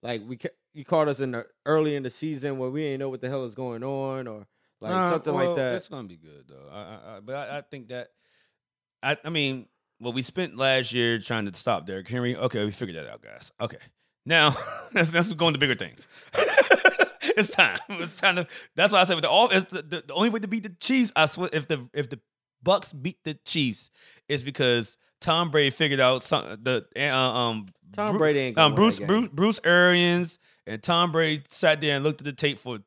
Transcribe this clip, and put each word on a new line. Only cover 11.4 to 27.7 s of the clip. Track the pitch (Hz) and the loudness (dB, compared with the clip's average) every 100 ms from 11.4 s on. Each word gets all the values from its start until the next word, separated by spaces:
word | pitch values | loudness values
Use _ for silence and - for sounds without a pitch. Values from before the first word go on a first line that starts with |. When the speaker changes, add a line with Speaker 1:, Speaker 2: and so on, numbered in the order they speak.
| 101 | -4
Speaker 2:
to | 90 | -4
stop | - 101 82 | -2 -2 -4
Derrick | 95 90 | -12 -6
Henry, | 123 123 123 | -4 -4 -2
okay, | 120 117 | -2 -2
we | 104 | -4
figured | 101 110 82 | -4 -8 -8
that | 67 | -12
out, | 53 | -16
guys. | 53 53 - _ | -18 -20 -20 _
Okay. | 117 - - _ _ _ - | -10 -10 -20 _ _ _ 0
Now, | 165 151 135 - | 4 4 2 -6
<laughs> | - - | -12 -6
let's, | 220 165 | 0 2
let's | 170 175 | 2 0
go | 165 165 | 2 2
into | 147 | 2
bigger | 143 120 | 0 0
things. | 82 - - - - | -4 -12 -20 -20 -8
<laughs> | - - - 539 - 381 - - - | -2 2 4 6 6 4 4 -2 -2
It's | 285 381 208 - | -2 0 0 2
time. | 160 90 - | 2 2 -8
It's | 190 170 - | -10 -8 0
time | 202 180 | 0 0
to, | 170 - - - | -4 -10 -16 0
that's | 190 | 4
why | 196 | 6
I | 185 | 4
said | 170 | 2
with | |
the | 156 | 4
off-, | 165 233 190 | 6 6 4
it's | 180 | 0
the, | 185 | -8
the, | 151 165 147 | -8 -10 -6
the | |
only | 143 220 | 0 2
way | 220 | 2
to | 202 | -4
beat | 220 | -6
the | 208 175 | -6 -8
Chiefs, | - 262 240 - | 0 2 2 2
I | 156 | 2
swear, | - 180 | 2 -2
if | 156 139 | -2 -2
the, | 151 123 | -6 -4
if | 143 131 | -8 -8
the | 127 _ _ _ _ | -10 _ _ _ _
Bucks | 139 196 - | 0 0 0
beat | 151 139 - | -8 -10 -8
the | - 151 - | -12 -10 -4
Chiefs, | 170 135 104 - _ - - _ | 0 2 0 -10 _ -20 -20 _
is | 143 | -4
because | 127 135 131 120 113 - _ _ | -4 0 2 2 0 -10 _ _
Tom | - 165 175 | 0 0 2
Brady | 151 143 | 2 2
figured | 135 156 139 | 2 0 4
out | 127 127 | 4 4
some, | - 151 - 104 | 0 -2 -2 -8
the, | 117 127 - - | -2 -2 -2 -4
uh, | 143 | -2
um, | 131 131 117 120 110 98 | 2 2 2 -2 -2 -8